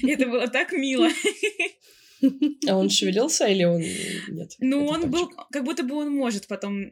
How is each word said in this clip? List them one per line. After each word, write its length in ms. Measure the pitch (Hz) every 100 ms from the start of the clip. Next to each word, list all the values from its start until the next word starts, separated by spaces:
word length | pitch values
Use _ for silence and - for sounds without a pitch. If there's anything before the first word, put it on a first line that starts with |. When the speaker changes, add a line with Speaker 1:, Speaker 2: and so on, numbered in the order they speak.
Speaker 1:
И 60 | 262
это 140 | 294 262
было 200 | 240 240
так 260 | 262 349
мило. 340 | 370 269 262 330
<laughs> 1500 | 311 - - 427 - 349 - _ _ - - 269 269 294 294 190
Speaker 2:
А 80 | 190
он 140 | 190
шевелился 560 | 196 196 190 277 - 240
или 160 | 190
он 160 | 175 170
нет? 760 | 165 185 - - - 160 165 -
Speaker 1:
Ну, 240 | 262 277
Speaker 2:
Этот 200 | 285 320 330
Speaker 1:
он 60 |
был, 160 | 302 349
Speaker 2:
пальчик. 180 | - -
Speaker 1:
как 120 | 285
будто 200 | 262 330
бы 120 | 254 294
он 140 | 294
может 340 | 285 254 202 -
потом 440 | 196 202 202 196